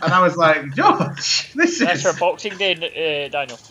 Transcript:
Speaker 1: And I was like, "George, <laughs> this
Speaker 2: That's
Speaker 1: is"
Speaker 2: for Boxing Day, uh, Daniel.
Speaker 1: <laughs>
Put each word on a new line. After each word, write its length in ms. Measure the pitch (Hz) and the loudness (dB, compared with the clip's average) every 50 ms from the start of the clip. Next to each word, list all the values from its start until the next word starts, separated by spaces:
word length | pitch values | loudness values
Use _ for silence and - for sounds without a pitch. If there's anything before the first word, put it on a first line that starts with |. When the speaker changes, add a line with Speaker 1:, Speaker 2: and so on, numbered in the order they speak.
Speaker 1:
And 100 | 156 165 | 0 2
I 80 | 180 180 | 4 4
was 160 | 180 175 170 | 4 4 4
like, 380 | 170 165 156 156 151 143 139 139 | 4 4 4 4 2 -2 -4 0
"George, 760 | 254 359 403 - - - 143 - - - - - - - - | 2 4 4 4 2 0 -4 -6 -6 -4 -2 -2 -2 -2 -4
<laughs> 20 | - | -2
this 240 | 277 349 339 339 - | 0 0 0 0 0
Speaker 2:
That's 260 | - 180 175 139 143 | 0 0 0 0 0
Speaker 1:
is" 80 | 185 | -2
Speaker 2:
for 60 | 156 - | 0 0
Boxing 360 | 226 - 226 - - 208 190 185 | 0 0 0 -2 -6 -10 -4 -2
Day, 160 | 202 190 175 | -2 0 0
uh, 540 | 160 170 - - 151 160 156 151 143 143 135 | -2 -4 -8 -6 -4 -4 -2 -2 -4 -6 -4
Daniel. 280 | 147 143 139 127 117 - - | -4 -6 -6 -6 -10 -16 -18
Speaker 1:
<laughs> 40 | - | -20